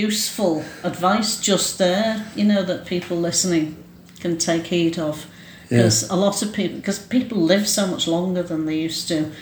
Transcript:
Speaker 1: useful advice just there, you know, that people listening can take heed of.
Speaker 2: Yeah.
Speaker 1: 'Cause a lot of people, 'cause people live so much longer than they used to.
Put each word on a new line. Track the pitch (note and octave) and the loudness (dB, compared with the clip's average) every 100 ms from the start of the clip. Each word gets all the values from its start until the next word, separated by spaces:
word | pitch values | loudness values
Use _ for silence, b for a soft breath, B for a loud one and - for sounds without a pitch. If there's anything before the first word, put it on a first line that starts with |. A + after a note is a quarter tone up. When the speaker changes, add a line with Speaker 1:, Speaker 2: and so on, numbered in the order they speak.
| G#3+ | -2
Speaker 1:
useful | G#3 - - F#3+ D#3 - - | -2 -4 -2 0 0 -4 -6
advice | F3+ C#3 F#3 G#3+ G#3 - | -6 0 2 2 0 -2
just | - F#3 - - | 0 0 0 0
there, | F3+ F#3+ A3 G#3+ G#3+ | 2 2 0 -2 -6
you | - | 0
know, | G#3 G3+ | 2 2
that | F#3 E3+ - | 0 -4 -4
people | F3+ - E3+ | -6 -2 -2
listening | E3+ - F#3 E3 D#3 D#3 - - - - | 0 0 2 2 0 -6 -18 -20 -20 -8
can | F3 E3 | -4 -2
take | - E3 E3 | 0 0 0
heed | F3 E3 E3 | 2 2 0
of. | D#3 D3+ - B B B B | -2 -4 -10 B B B B
Speaker 2:
Yeah. | A#2+ | 4
Speaker 1:
'Cause | A2+ A2 - | 6 4 0
a | F3 | 2
lot | G3+ - | 2 0
of | G#3 | -4
people, | - F3+ - | -2 -2 -2
'cause | - F#3+ | -4 -6
people | - B3+ B3+ G#3+ | -2 0 0 0
live | D#3+ G3 G#3 | 4 4 4
so | - F#3+ | 0 0
much | D#3 E3+ | 0 0
longer | E3+ F#3 F3+ | 0 2 0
than | F3 D#3+ D#3 | -2 -2 -2
they | |
used | D#3 E3 - - | 0 -2 -4 -2
to. | D#3+ D3+ B | 0 -2 B